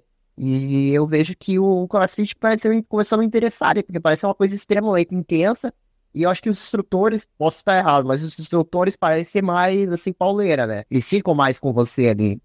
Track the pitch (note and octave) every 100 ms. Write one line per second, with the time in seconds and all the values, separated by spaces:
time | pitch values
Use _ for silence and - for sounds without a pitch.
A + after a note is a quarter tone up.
0 | - _ _ - C3 C3 C3+ C#3 C#3 C#3+
1 | D3+ D#3 D#3+ F3+ - F#3 F#3+ F3+ F3+ G3+
2 | F#3+ - G#3 - A3 A3 A3 A3+ - G#3+
3 | G#3 A3 A3+ A3+ A#3 - - G#3 - F3
4 | E3 D#3 G3+ - G3 G3+ - G#3 G#3+ F3+
5 | E3+ F#3 D#3+ D#3+ F#3+ A#3+ B3 - _ _
6 | _ C#3 F3 F3+ - G3+ - G#3 - F#3
7 | G#3+ G#3+ - _ D#3+ - - F#3 E3+ C#3+
8 | C3 C3+ D#3 - D#3 E3+ D#3+ F3+ F#3 -
9 | E3+ D#3+ E3 G3+ F#3+ F3 F#3 G3 F#3+ F3
10 | F#3+ - F#3 G3+ G3 C#3 A2+ G#2 - C3
11 | - G3+ F#3 D3 C3+ B2+ C#3 A#2+ A#2+ -
12 | A#2+ G#2 G#2 G2+